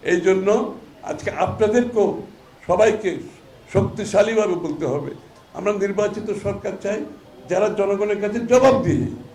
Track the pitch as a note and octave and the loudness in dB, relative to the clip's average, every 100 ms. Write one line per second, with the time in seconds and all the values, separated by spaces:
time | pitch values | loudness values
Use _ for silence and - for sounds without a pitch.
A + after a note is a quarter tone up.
0 | - F3 F3 F#3+ F#3+ A3+ B3 - - - | 0 0 2 2 4 2 0 -8 -18 -18
1 | - D3 - C#3+ F3 - G#3+ A#3+ A#3+ A3 | -10 -8 -6 -2 -2 2 2 2 2 2
2 | F#3+ - - - - - - F3+ A3 G#3+ | 0 0 -10 -18 -20 -20 -2 4 4 4
3 | F#3+ C#3+ - - - - - F#3+ - - | -2 -6 -10 -18 -20 -20 -4 -2 -2 -4
4 | G3 G3 G#3 A3+ G3+ F3 E3+ D3 D3+ C#3 | 0 2 4 4 2 0 -4 -4 -4 -4
5 | C#3 - - - - - F#3+ G#3 G3 G3 | -6 -12 -20 -20 -16 -6 -2 0 -2 0
6 | G#3 G3+ G#3 G3 G3+ G3 G3+ G3 G3 G#3+ | -2 -2 -6 -4 -4 -6 -8 -6 -4 -4
7 | - - - - - F3+ G#3+ G#3 G3 G3 | -6 -14 -20 -20 -2 0 2 2 0 0
8 | G#3 G3+ G#3 A3+ A#3 B3 C4+ - - C3 | 0 0 -2 -4 2 4 6 4 2 0
9 | - - - | 0 -6 -16